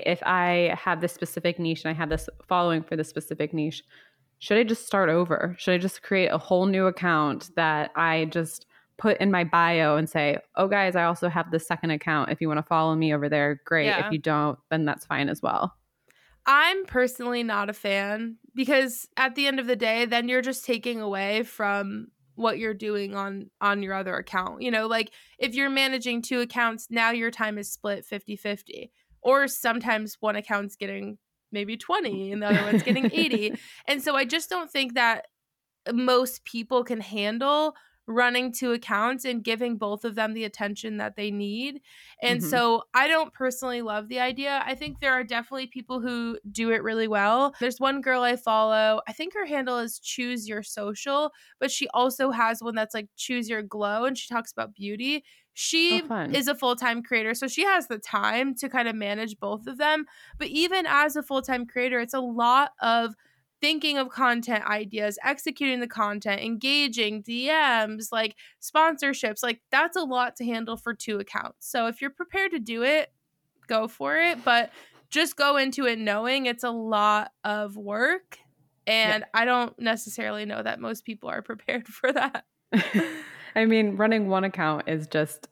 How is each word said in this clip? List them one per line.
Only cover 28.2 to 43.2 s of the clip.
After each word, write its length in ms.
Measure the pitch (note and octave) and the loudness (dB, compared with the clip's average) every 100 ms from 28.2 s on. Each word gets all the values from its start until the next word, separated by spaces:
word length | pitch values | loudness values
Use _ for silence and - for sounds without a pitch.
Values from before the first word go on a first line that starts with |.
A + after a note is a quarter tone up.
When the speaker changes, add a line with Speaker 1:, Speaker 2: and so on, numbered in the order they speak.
| G#3+ G#3 | -8 -8
Speaker 2:
fifty. 560 | G#3 G3+ - - - _ _ _ | -6 -6 -10 -18 -18 _ _ _
Or 260 | B3 C#4 C4+ | 4 4 4
sometimes 720 | - A#3 A#3 A3+ A3 G#3+ - | 0 -2 0 0 -2 -2 -4
one 160 | G#3+ G#3 | -2 -2
account's 400 | G#3+ G3+ G3+ - | -2 -4 -4 -8
getting 420 | G3 G3 G3+ G#3 _ _ _ | -10 -8 -10 -12 _ _ _
maybe 260 | G#3 G#3 A3+ | -6 -6 -8
twenty 540 | - G4 C4 F#3+ F#3+ | -2 -2 0 -4 -6
and 100 | G#3 | -4
the 40 | G#3 | 2
other 140 | G3+ | 2
one's 200 | G#3 A3 | 4 2
getting 240 | B3 F3+ A3+ | 4 2 2
Speaker 1:
<laughs> 40 | |
Speaker 2:
eighty. 440 | D#4+ D#4+ A3 G#3 A#3 - - - | 2 2 2 0 -4 -12 -12 -2
And 160 | C#4 | -2
so 120 | D4+ C4+ | 2 2
I 100 | B3 | 2
just 240 | D#4+ - | -2 -2
don't 200 | F#4 D#4+ | -6 -2
think 240 | C#4 B3+ | -2 0
that 320 | B3 A#3 A3+ - _ _ _ _ _ - | 2 2 2 -6 _ _ _ _ _ -2
most 520 | A#3+ B3+ B3+ B3+ - - | 0 4 4 2 -4 -10
people 380 | A3+ A3 B3+ | -10 0 0
can 180 | B3 A3+ | 0 -6
handle 720 | G3 G#3 G#3 A#3 C#4 D4 D#4 - _ _ - | -4 -4 -2 0 2 2 2 -2 _ _ -4
running 440 | A3+ B3 B3 B3+ | 2 4 2 -2
two 200 | A#3+ B3 | -2 -2
accounts 540 | A#3 A#3+ G3+ A#3 C4 C4 | -2 0 0 0 0 -4
and 180 | A#3+ | -4
giving 340 | A3+ A3+ A#3+ G#3+ | -4 -2 -2 -2
both 280 | G#3 G#3 A#3 | -4 -4 -6
of 80 | |
them 200 | G#3+ A3 | -2 -4
the 100 | A3 | -4
attention 540 | G#3+ - G3+ G#3 A3+ G#3 | -8 -6 -6 -6 -8 -6
that 180 | G#3+ G#3 | -6 -6
they 160 | G#3 | -6
need. 500 | G3+ G3+ A3 C#4 C#4+ _ - - - | -4 -4 -4 -8 -10 _ -20 -20 -4
And 180 | A#3+ A#3+ | 0 0
Speaker 1:
Mm-hmm. 100 | D4 | 0
Speaker 2:
so 340 | B3 A#3 A3+ - | 2 4 2 2
I 140 | B3+ D4 | 2 4
don't 260 | D#4+ | 4